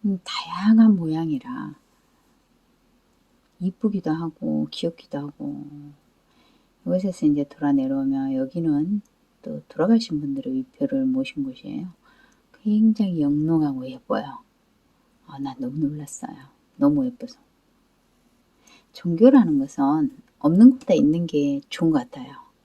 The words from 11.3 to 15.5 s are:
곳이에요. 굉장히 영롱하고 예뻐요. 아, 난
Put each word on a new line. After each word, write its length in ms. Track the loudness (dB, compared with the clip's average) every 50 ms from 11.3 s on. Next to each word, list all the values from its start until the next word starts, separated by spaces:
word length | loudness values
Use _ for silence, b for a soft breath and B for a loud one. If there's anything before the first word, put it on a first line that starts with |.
| -6 -8 -8
곳이에요. 440 | -8 -8 -14 -14 -12 -10 -10 -10 -12 -14 _ b b b b b b b b b _ _ _
굉장히 600 | _ 0 2 4 4 4 4 2 0 -2 0 0
영롱하고 680 | 0 0 0 0 0 2 2 2 2 0 -2 -6 -10 -12
예뻐요. 500 | -14 -16 _ _ -4 -4 -4 -8 -14 -18 _ _ _ _ _ _ _ _ _ _ _ _ _ _ _ _ _ -20
아, 120 | -14 -10
난 160 | -10 -10